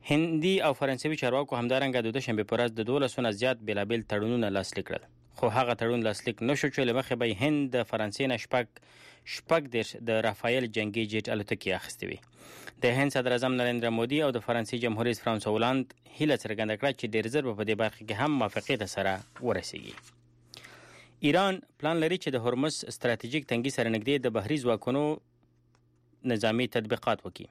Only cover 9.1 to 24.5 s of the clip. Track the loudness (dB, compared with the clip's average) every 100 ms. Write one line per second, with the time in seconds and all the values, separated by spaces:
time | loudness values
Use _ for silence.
9.1 | -20 -12 -12 0 0 2 -4 -4 -6 0
10.1 | 2 2 0 0 0 0 -2 -2 -2 -2
11.1 | -2 -2 -4 -2 -4 -2 -2 -4 -10 -10
12.1 | -10 -16 -20 -20 -18 -18 0 2 4 2
13.1 | 2 2 2 2 2 2 2 0 0 0
14.1 | 2 2 0 -2 -2 -2 -2 0 0 0
15.1 | 0 -2 -2 0 2 2 2 -2 -10 -20
16.1 | -2 2 2 0 -4 -2 0 -2 -2 -2
17.1 | 0 0 0 -2 -2 -2 0 0 -2 -8
18.1 | -2 2 2 2 -2 -2 -2 -2 0 0
19.1 | 0 -6 -6 -2 -2 -4 -12 -14 -16 -20
20.1 | -20 _ _ _ -20 -20 -20 -20 -20 -20
21.1 | -2 4 4 4 0 -8 _ -2 2 0
22.1 | 0 -2 0 0 2 0 -2 -8 -4 -2
23.1 | 0 -2 -6 -2 -2 0 0 0 0 2
24.1 | 0 2 0 0